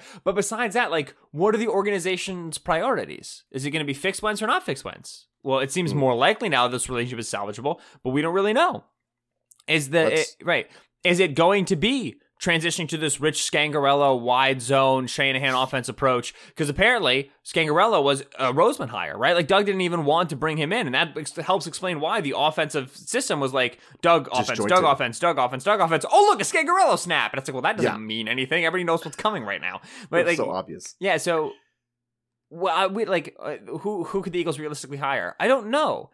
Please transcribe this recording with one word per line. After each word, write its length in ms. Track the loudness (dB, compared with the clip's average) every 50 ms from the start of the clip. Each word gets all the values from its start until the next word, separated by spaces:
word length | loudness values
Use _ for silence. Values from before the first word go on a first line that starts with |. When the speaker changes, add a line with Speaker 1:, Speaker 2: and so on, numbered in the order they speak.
| -6 -14 -16 -8 -4
Speaker 1:
But 120 | -4 -2
besides 380 | -2 -2 -2 -2 -4 -4 -2 0
that, 160 | 0 0 0
like, 260 | 0 -2 -4 -4 -10 _ _ _
what 220 | -4 0 2 2 2
are 40 | 2
the 100 | 0 0
organization's 920 | 0 0 0 0 -2 -2 -2 -2 -4 -4 -4 -8 -8 -8 -8 -10 -10 -8
priorities? 840 | -4 -2 -2 0 0 -2 -2 -2 -4 -8 -10 -16 -16 -18 -20 -20 _ _
Is 140 | -10 -8 -6
it 60 | -4
gonna 120 | -4 -4 -4
be 80 | -4 -4
fix 280 | -4 -2 -4 -4 -2 -4
Wentz 180 | -4 -4 -2
or 60 | -2 0
not 160 | 0 -2 -2
fix 180 | -4 -6 -6 -8
Wentz? 420 | -14 -14 -14 -18 -20 -20 -20 -20 _ _ _ -4
Well, 160 | 0 0 0
it 120 | 0 0
seems 200 | -2 -2 -2 0
Speaker 2:
Hmm. 60 | 0 2
Speaker 1:
more 180 | 2 2 4
likely 320 | 4 4 4 2 2 0 0
now 180 | 2 2 2 2
this 180 | 0 -2 -4 -4
relationship 320 | -4 -4 -4 -4 -6 -8
is 80 | -8 -6
salvageable, 500 | -6 -6 -6 -8 -8 -6 -4 -4 -4 -6 -8 -20 -16 _ -6
but 60 | -2
we 100 | -2 0
don't 120 | 0 0 0
really 180 | 0 2 2 2
know. 320 | 2 2 2 0 -4 -10 _ _ _ _ _ _ _ _ _ _ _ _ _ _ _ _ 0
Is 220 | 0 0 0 2
the, 80 | 2 2 2
Speaker 2:
That's 320 | 4 2 0 0 -2 -6 -8
Speaker 1:
it, 60 | -4
right. 260 | -2 -2 -2 -2 -6 -12 -20 _ _ _ _ 0
Is 160 | 2 4 4
it 140 | 2 2 4
going 320 | 4 4 4 4 4 2
to 100 | 0 0
be 460 | 0 0 0 0 0 -4 -6 -10 _ _ _ _ -6
transitioning 480 | -2 0 0 0 0 -2 -2 -4 -4 -6
to 80 | -4 -4
this 220 | -2 -2 -2 0
Rich 180 | -2 -2 0 -2
Scangarello 800 | -4 -2 0 0 0 0 0 2 2 4 4 4 4 4 2 2
wide 420 | 2 2 2 4 4 2 2 0
zone 460 | 0 2 2 4 4 4 4 2 0 -4
Shanahan 480 | -4 -2 0 0 0 0 0 0 2
offense 340 | 0 0 0 -2 -4 -4 -4
approach? 460 | -6 -2 0 2 2 0 -2 -6 -12 -16 -20 -14 -6
'Cause 140 | -6 -4 -2
apparently 600 | 0 2 2 2 2 2 2 2 2 0 0 -4 _ _ -12
Scangarello 600 | -6 -2 0 0 2 4 4 4 4 4 4 4
was 180 | 4 2 0 -2 -8 -6 -2
a 160 | -2 0 2
Roseman 360 | 4 4 2 2 0 -6 -8
hire, 280 | -6 -6 -6 -6 -4 0
right? 180 | 2 2 4
Like, 120 | 2 2 4
Doug 180 | 4 2 4
didn't 160 | 2 0 0
even 240 | 0 0 0 0 2
want 240 | 2 2 2 2 0
to 60 | -2
bring 220 | -4 -4 -2 -2 -2
him 140 | -2 -2
in. 140 | -2 -2 -2
And 80 | 0 0
that 240 | 0 0 0 -2 -8
ex-, 180 | -10 -10 -10
helps 300 | -8 -2 0 0 0 -2
explain 340 | -4 -10 -6 -6 -4 -4 -2
why 220 | -2 -2 -2 -2
the 120 | -2 -2 -2 0
offensive 580 | 0 0 2 0 -2 -2 -2 -4 -6 -6 -12
system 440 | -16 -10 -4 -4 -2 -2 -2 -2 -2
was 120 | -2 -2
like, 280 | 0 0 0 0 -2 -8 -20 -20 -10 -2 2
Doug 240 | 4 4 4 2 0
offense, 280 | -2 -2 0 0 0 0
Doug 80 | 2 4
Speaker 2:
Disjointed. 160 | 4 6 6 4
Speaker 1:
offense, 260 | 4 2 0 -4 -4 0
Doug 200 | 0 0 2 2
offense, 240 | 0 0 0 -2 0
Doug 160 | 0 2 2
offense. 240 | 2 2 2 0 0 4
Oh, 160 | 4 6 6 6
look, 100 | 4 2
a 40 | 0
Scangarello 540 | -2 0 0 2 2 4 4 4 4 4 2
snap! 340 | 0 0 0 0 0 0 -2
And 60 | -6
it's 100 | -8 -6
like, 40 | -6
"Well, 60 | -2 -2
that 140 | -2 0 0
doesn't 140 | 0 -2 -2
Speaker 2:
Yeah. 40 | -2
Speaker 1:
mean 300 | -6 -8 -6 -6 -4 -4
anything. 360 | -2 -2 -2 -2 0 0 0
Everybody 180 | 0 0 0 0
knows 180 | 0 0 0 -2
what's 140 | -6 -8 -2
coming 260 | -2 -2 -2 -2 -6
right 180 | -6 -6 -6
now." 200 | -6 -8 -8 -10 -12 -16 -20 -20 -10 -2
Right? 80 | 0 0
Speaker 2:
It's 60 | 2 2
Speaker 1:
Like, 100 | 2 0
Speaker 2:
so 140 | 0 -2
obvious. 440 | -4 -6 -6 -8 -12 -16 -16 -16 -12 -6
Speaker 1:
Yeah, 180 | -2 0 0 0
so, 360 | 0 0 0 0 -2 -4 -6 -12 _ _ _ _ _ _ _ _ _ _ _ _ _ _ _ _ _ -18
well, 260 | -8 -4 -2 -2 2
I, 120 | 2 2 2
we, 180 | 2 0 0
like, 300 | 0 0 0 -2 -4 -12 -12
uh, 180 | -10 -10 -10 -10 -10 -10 -10 -6
who, 240 | -4 -4 -4 -4 -4
who 160 | -4 -4 -4
could 120 | -4 -2 -2
the 60 | -2
Eagles 200 | -2 -2 -2 -4
realistically 380 | -6 -8 -8 -10 -10 -10 -10 -6
hire? 380 | -2 -2 -2 -2 -2 -4 -4 0
I 80 | 2 2
don't 200 | 2 2 0 0
know, 420 | 0 0 0 0 -2 -2 -6 -12